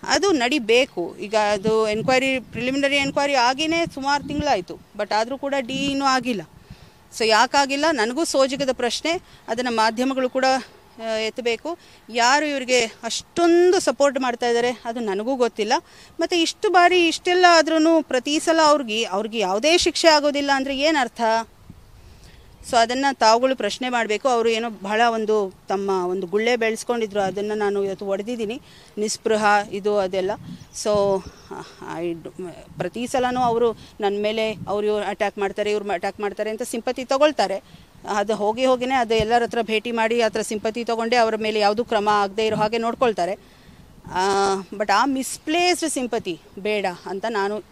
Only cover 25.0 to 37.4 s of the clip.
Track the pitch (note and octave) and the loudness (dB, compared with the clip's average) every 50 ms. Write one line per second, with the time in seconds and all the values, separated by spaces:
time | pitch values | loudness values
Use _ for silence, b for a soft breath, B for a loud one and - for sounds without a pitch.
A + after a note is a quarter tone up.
25 | A#3 A#3+ A3+ A3+ A3 G3+ G#3+ G#3+ G3+ F#3+ F#3 - _ - G3+ F#3+ G3 G3 G3 F#3+ | 2 2 2 0 0 0 0 0 0 -2 -6 -14 _ -6 -4 -4 -2 -2 -2 -2
26 | F3+ F3+ F#3 F#3+ F#3+ E3+ F3 G#3 A3 A#3+ B3 A#3+ A3+ A3 A3 A3 - - A#3+ A#3 | 0 -2 -2 -4 -4 -2 -2 0 2 2 0 2 0 -2 -2 -4 -4 -4 -4 -4
27 | A3 G#3+ G3 G#3 G3 F#3+ F#3 G3+ G3+ G#3 G#3+ G#3+ G#3 G3+ G3+ G3+ G3 G3 G3 F#3 | -4 -4 -2 -2 -2 -2 -2 -4 -4 -4 -4 -2 -2 -2 0 0 -2 -2 -4 -6
28 | G#3 G3 G3 G3 G3+ G#3+ B3 A3+ A3+ G3+ A#3 - B B B B B B B - | -4 -4 -4 -4 -4 -6 -4 -4 -4 -6 -6 -8 B B B B B B B -6
29 | G#3 A3 - - _ A3+ A3 G#3+ G#3+ G#3 G#3 G#3 G3+ G#3+ - G3+ F#3+ G#3+ G#3 G#3 | -4 -4 -4 -4 _ -2 0 2 2 4 2 2 0 -2 -8 -4 -2 0 0 0
30 | F#3+ F#3 F#3 F#3+ F#3 F#3 G#3 - B B F3 B B B - - - A3+ G#3 G#3 | 0 -2 -2 -2 -2 -2 -4 -6 B B -16 B B B -14 -6 -2 0 2 2
31 | G3+ G3+ G3 F#3+ F3+ B B B B B - - - B B B - - D#3 D#3+ | 2 2 0 -2 -4 B B B B B -16 -16 -16 B B B -14 -12 -10 -6
32 | E3+ F3 E3+ E3 D#3 - - - F#3 F3+ D3+ - - - - - F3+ F3+ - A3+ | -6 -6 -6 -8 -10 -16 -14 -12 -14 -14 -14 -16 -20 -20 -10 -8 -8 -8 -6 -8
33 | A#3+ A#3+ - C4 B3+ B3 B3 B3+ B3+ A#3+ A#3 A#3 A#3 A#3 A3 - - - - - | -8 -4 -2 -2 0 0 0 0 0 0 2 2 2 0 0 -2 -12 -20 -12 -4
34 | G#3+ G3 G3+ G3+ G#3 G#3 A3 A3+ A3 A3 G#3+ E3 - - G3 G#3 G#3 G#3 G#3 G#3 | -4 -2 -2 0 -2 -2 0 0 -2 -2 -4 -6 -6 -6 -4 -2 0 0 0 0
35 | G3+ F#3 G#3 - G#3+ G3+ - - G3+ G3 G3 - G#3 G#3 G#3 G#3+ G3+ G3+ G3 F3 | -2 -4 -4 -2 -2 -4 -2 -4 -4 -4 -2 -2 -2 -2 -2 -2 -2 -4 -6 -4
36 | F3+ G3 G3 - G#3 G3+ G3 - G#3+ G#3+ A3 G#3+ B3 - - A#3 A3 - B3+ - | -4 -6 -6 -4 -8 -8 -4 -4 -6 -6 -4 -6 -8 -6 -6 -6 -4 -4 -6 -6
37 | B3+ B3 C4+ C4+ D4 D#4 D4 - | -2 -2 2 4 4 2 2 0